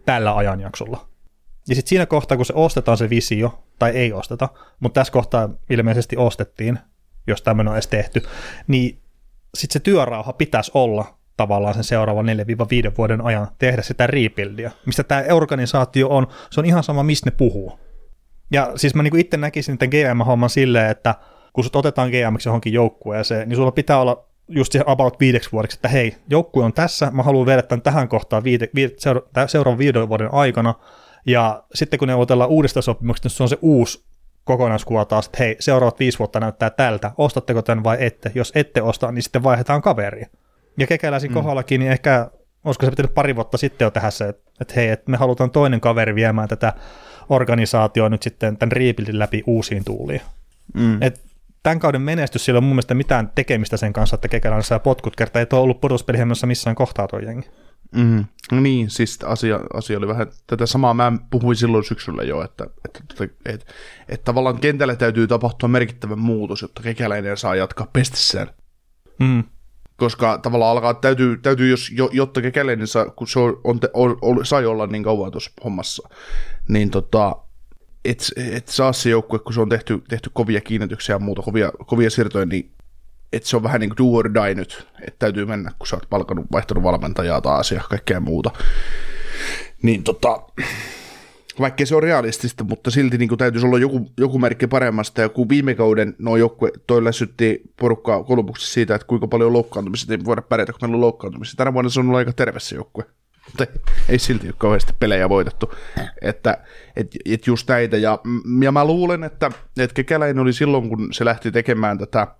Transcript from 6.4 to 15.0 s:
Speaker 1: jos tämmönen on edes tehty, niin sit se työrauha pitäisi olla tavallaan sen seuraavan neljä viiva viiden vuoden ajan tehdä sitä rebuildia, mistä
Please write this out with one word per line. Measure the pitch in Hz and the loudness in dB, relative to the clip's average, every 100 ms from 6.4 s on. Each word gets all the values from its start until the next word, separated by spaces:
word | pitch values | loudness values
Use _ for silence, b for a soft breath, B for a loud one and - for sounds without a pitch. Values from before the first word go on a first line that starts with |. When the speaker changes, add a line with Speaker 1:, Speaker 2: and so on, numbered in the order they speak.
| 104 - 113 120 - _ _ - - | -8 -6 -4 -4 -8 _ _ -12 -6
Speaker 1:
jos | 104 | -4
tämmönen | - 107 110 | 0 2 2
on | - | 0
edes | - | -2
tehty, | 110 - - - B B B - | -2 -2 -4 -6 B B B -2
niin | 135 123 - - _ - - _ | 0 0 -4 -20 _ -20 -20 _
sit | - 147 | -10 -6
se | 147 | -2
työrauha | 196 190 120 113 120 | 2 2 2 -2 -8
pitäisi | - 151 113 - | -4 -2 -2 0
olla | 139 120 107 104 _ _ - | 0 2 0 -4 _ _ -4
tavallaan | 107 101 104 | 0 0 0
sen | 113 | -2
seuraavan | 110 117 110 104 113 | 0 0 0 0 0
neljä | 107 107 | -2 -2
viiva | 113 110 | -2 0
viiden | 120 110 104 | 0 0 0
vuoden | 110 113 | 0 0
ajan | 117 107 104 - | 0 -2 -4 -2
tehdä | 127 123 | 0 0
sitä | - - 120 | -2 0 0
rebuildia, | 139 110 - 101 104 113 - - | 2 0 -2 -8 -8 -12 -10 -6
mistä | 127 | -4